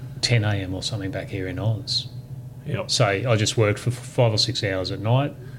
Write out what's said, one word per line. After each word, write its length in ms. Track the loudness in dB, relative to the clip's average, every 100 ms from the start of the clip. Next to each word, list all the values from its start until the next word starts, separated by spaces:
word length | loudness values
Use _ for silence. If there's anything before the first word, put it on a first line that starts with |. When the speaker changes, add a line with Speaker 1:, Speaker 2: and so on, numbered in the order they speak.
| -10 -8
Speaker 1:
ten 220 | 0 2
A 120 | 4 0
M 180 | -2
or 100 | -4
something 280 | -4 -4 -4
back 180 | -4 -4
here 180 | -6 -4
in 100 | -2
Oz. 500 | 0 -2 -2 -4 -4 -10 -12 -12 -12 -12 -6
Speaker 2:
Yep. 240 | -6 -2
Speaker 1:
So 160 | 4 4
I 280 | 4 2 4
just 200 | 4 4
worked 220 | 4 4
for 100 | 0
five 420 | -4 -4 4 4
or 40 | 4
six 260 | 0 0 0
hours 260 | 0 -2
at 80 | -2
night, 340 | 4 4 2 -4 -14